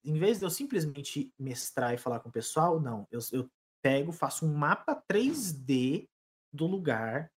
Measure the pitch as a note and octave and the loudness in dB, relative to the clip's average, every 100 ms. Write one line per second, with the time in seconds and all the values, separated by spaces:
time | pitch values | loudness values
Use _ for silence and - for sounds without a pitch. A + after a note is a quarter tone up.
0 | C#3+ D#3 F#3+ A3 F#3 - C#4 G#3 D3+ C#3+ | -2 2 4 2 -2 -4 -2 -2 -2 -4
1 | C#3 D3+ C3+ _ C3+ A#2+ - - A#2+ A#2+ | -6 -6 -6 _ -8 -6 -6 -2 0 0
2 | B2 A#2 A#2+ A#2 - D#3 E3+ E3 C3 A2 | -2 -4 -4 -6 -2 2 4 4 0 -4
3 | G2+ A#2+ - C3 B2 _ _ _ C3+ C#3 | -6 -8 -4 -4 -4 _ _ _ 2 2
4 | D3+ E3 C#3 - D#3+ D3 D3 - - D4+ | 0 -2 -4 0 0 2 2 2 0 -4
5 | - G3+ C4 D#4+ G3+ C#3 C3 C3 B2+ D#3+ | 2 2 2 0 -4 -4 2 2 4 0
6 | - _ _ _ _ D3 E3 F#3+ D#3 A2+ | -4 _ _ _ _ -2 0 0 0 0
7 | A2+ B2+ D#3+ | 0 -2 -6